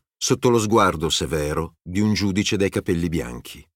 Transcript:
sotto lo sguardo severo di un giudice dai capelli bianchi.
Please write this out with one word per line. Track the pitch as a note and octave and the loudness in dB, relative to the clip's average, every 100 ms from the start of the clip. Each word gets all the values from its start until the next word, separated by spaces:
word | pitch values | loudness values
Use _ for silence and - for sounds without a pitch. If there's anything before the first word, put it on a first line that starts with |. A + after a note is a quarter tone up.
| _ - | _ -6
sotto | - B2+ B2+ | -2 0 2
lo | A#2+ | 2
sguardo | G#2+ A2+ G2 D#2+ D#2 | 4 4 4 2 -2
severo | - D#2+ D#2 D2 D2+ E2 _ | -2 -2 -2 -2 -4 -6 _
di | - F#2 | -6 0
un | G#2+ | 2
giudice | G#2 G2+ F#2+ G2+ G#2 | 2 0 0 0 0
dai | G2 | 0
capelli | G#2 - F2 E2+ | -2 -2 -2 0
bianchi. | E2 - B1 - - - | -2 -6 -10 -16 -20 -20